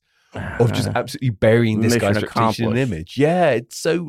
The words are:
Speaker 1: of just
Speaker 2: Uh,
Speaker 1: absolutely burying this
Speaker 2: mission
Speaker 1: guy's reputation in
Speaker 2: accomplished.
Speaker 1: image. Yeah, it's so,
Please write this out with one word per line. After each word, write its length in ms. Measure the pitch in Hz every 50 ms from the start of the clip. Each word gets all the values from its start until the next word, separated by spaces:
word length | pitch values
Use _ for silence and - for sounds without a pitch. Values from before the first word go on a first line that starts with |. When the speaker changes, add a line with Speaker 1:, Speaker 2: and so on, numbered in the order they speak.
| _ _ _ _ _ _ -
Speaker 1:
of 380 | - 98 - - - 120 113
just 160 | 104 104 104
Speaker 2:
Uh, 60 | 101 104
Speaker 1:
absolutely 360 | 123 120 123 - - - 123
burying 500 | 107 - - 113 110 120 120 110 107 104
this 120 | 110 117 120
Speaker 2:
mission 180 | 117 104 101 104
Speaker 1:
guy's 80 | 107 -
reputation 420 | - - - 117 110 101 - 117
in 60 | 110 110
Speaker 2:
accomplished. 140 | 123 135 127
Speaker 1:
image. 260 | 95 78 82 - -
Yeah, 320 | 123 139 151 170 180 175 156
it's 260 | 123 117 123 - -
so, 180 | - - 170 160 175 175